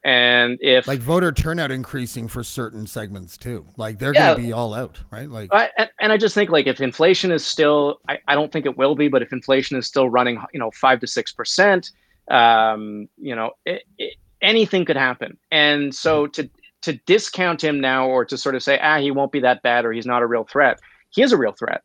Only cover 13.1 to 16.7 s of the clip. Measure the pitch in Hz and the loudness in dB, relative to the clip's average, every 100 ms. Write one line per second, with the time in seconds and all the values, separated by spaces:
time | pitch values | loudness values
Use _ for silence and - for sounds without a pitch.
13.1 | _ 143 117 113 - - 180 _ _ - | _ -10 -6 -8 -8 -8 -8 _ _ -12
14.1 | - _ _ 202 226 214 190 175 143 131 | -12 _ _ 0 2 2 0 0 0 0
15.1 | 123 120 90 _ 156 147 147 143 135 165 | -2 -10 -14 _ 2 2 2 -2 -2 0
16.1 | 156 147 156 135 _ _ | 0 0 -4 -10 _ _